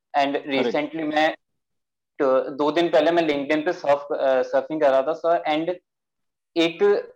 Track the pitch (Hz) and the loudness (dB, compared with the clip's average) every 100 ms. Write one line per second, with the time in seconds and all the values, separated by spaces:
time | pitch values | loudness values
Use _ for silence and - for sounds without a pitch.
0 | _ 147 139 139 151 135 123 151 147 160 | _ -2 0 -2 -4 -2 0 -2 -4 -6
1 | 151 151 156 - _ _ _ _ _ _ | -4 0 0 -2 _ _ _ _ _ _
2 | _ _ 143 131 131 139 147 156 170 165 | _ _ 2 2 0 -2 0 2 2 2
3 | 151 170 160 143 139 151 160 170 147 143 | 4 2 0 -2 -2 -2 -2 -4 0 0
4 | 143 143 135 131 127 139 127 156 143 135 | 0 -2 0 2 2 -2 -2 0 2 2
5 | 135 160 165 170 156 151 165 175 _ _ | 0 -2 0 0 0 -2 -2 -6 _ _
6 | _ _ _ _ _ 170 165 165 202 202 | _ _ _ _ _ 0 0 2 2 2
7 | - | 0